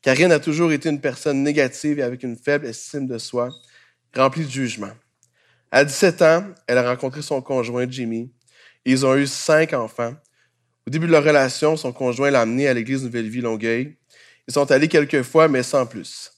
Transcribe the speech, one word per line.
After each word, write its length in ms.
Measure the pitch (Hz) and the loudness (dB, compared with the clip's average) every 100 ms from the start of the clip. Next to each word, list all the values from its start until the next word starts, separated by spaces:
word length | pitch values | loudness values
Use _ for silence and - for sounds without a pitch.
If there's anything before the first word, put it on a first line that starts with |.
Karine 300 | 139 131 175 | 2 4 4
a 80 | 156 | 4
toujours 320 | 160 151 170 | 2 0 0
été 180 | 147 160 | 0 -2
une 100 | 147 | -4
personne 440 | 143 123 156 139 | -4 -4 -4 0
négative 560 | 139 147 131 - 151 143 | 0 0 0 -2 -6 -2
et 20 | |
avec 220 | 123 123 | -4 -6
une 120 | 127 117 | -10 -8
faible 300 | - 147 143 | -2 -2 -4
estime 420 | 113 - 147 135 | -14 -12 -8 -8
de 100 | 117 | -8
soi, 340 | - 123 123 - _ _ _ _ _ 120 | -6 -6 -6 -8 _ _ _ _ _ 0
remplie 300 | 135 139 151 | 0 0 -6
de 60 | |
jugement. 400 | 127 127 107 101 - _ _ _ _ _ _ _ | -4 -6 -6 -12 -14 _ _ _ _ _ _ _
À 140 | 131 147 | 2 2
dix-sept 360 | 139 185 170 | 2 2 4
ans, 220 | 160 165 196 180 - | 4 4 0 -14 -2
elle 140 | 123 | 0
a 100 | 123 | 2
rencontré 320 | 123 135 143 | -2 -6 -10
son 200 | 147 139 | -6 -6
conjoint 440 | 127 135 117 123 127 | -4 -4 -4 -4 -6
Jimmy. 440 | 127 117 113 123 _ _ _ _ _ | -6 -6 -6 -10 _ _ _ _ _
Ils 220 | - 131 135 | 0 2 4
ont 100 | 135 | 2
eu 120 | 139 | 0
cinq 460 | - - 156 160 | -4 2 2 2
enfants. 420 | 139 110 - 117 139 _ _ _ _ _ _ - | -2 -6 -6 -8 -8 _ _ _ _ _ _ -8
Au 20 | |
début 160 | 151 170 | -4 2
de 60 | |
leur 120 | 160 | 4
relation, 540 | 147 147 131 - 151 156 | 6 4 2 0 0 0
son 160 | 131 | -4
conjoint 380 | 123 127 120 143 | -4 -4 0 2
l'a 100 | 139 | 2
amenée 260 | 113 123 139 | 2 0 0
à 60 | |
l'église 300 | 120 113 135 | 0 -2 -6
Nouvelle 260 | 127 117 110 | -6 -6 -6
Vie 120 | 120 | -6
Longueuil. 540 | 120 110 113 117 143 - _ _ _ _ - | -4 -4 -2 -2 -4 -12 _ _ _ _ -4
Ils 60 | |
sont 180 | - 143 | -2 4
allés 160 | 135 156 | 4 6
quelques 340 | 160 143 143 | 2 2 0
fois, 260 | 127 160 160 | 2 4 4
mais 160 | 131 | 4
sans 220 | 123 139 120 | 0 -2 -2
plus. 460 | 107 - - - | -8 -16 -18 -20